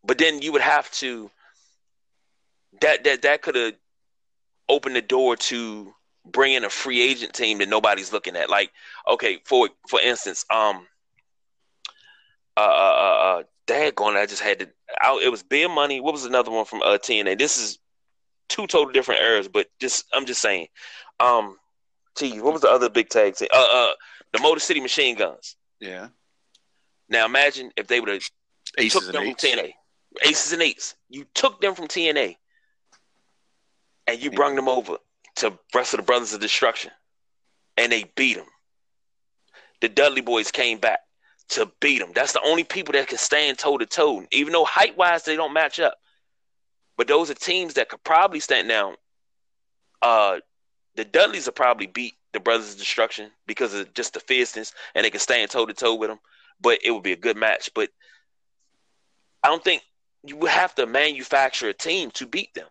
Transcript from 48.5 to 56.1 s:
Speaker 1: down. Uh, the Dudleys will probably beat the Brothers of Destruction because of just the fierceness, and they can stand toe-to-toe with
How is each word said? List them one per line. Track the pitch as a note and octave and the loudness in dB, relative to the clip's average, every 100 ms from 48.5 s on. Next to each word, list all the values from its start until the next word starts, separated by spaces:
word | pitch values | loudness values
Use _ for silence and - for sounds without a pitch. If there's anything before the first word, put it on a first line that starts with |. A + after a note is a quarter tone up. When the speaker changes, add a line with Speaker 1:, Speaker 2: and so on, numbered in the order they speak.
| B2+ G2 | 0 2
Speaker 1:
down. | A2 G2 - _ _ _ _ _ _ _ _ _ _ | 0 0 -8 _ _ _ _ _ _ _ _ _ _
Uh, | A#2+ A2+ G2+ F2+ _ _ _ _ _ | 4 4 4 0 _ _ _ _ _
the | - | -10
Dudleys | A2 D#3 G#3 G3 B2+ | 0 2 2 0 -8
will | |
probably | - B2+ A2+ G2 | 0 2 2 -2
beat | B2 B2 _ _ | -8 -10 _ _
the | G#2+ | -4
Brothers | G2 A#2 G#2+ | 0 0 -2
of | G2 | -10
Destruction | G2 - A2+ - G#2+ _ - | -6 0 -2 -2 -14 _ -14
because | A2 A#2+ | -6 -4
of | G2+ F#2+ | -4 -8
just | - A#2 | -8 -8
the | G#2+ | -10
fierceness, | - C3 A#2+ A2 A2 - - | -2 0 0 -4 -14 -16 -6
and | - | -2
they | A2 | -2
can | G#2 | -2
stand | - B2 G#2 | 0 0 0
toe-to-toe | B2 A2 G#2 A#2+ | -2 -4 -2 -2
with | A2+ A2 | 0 -6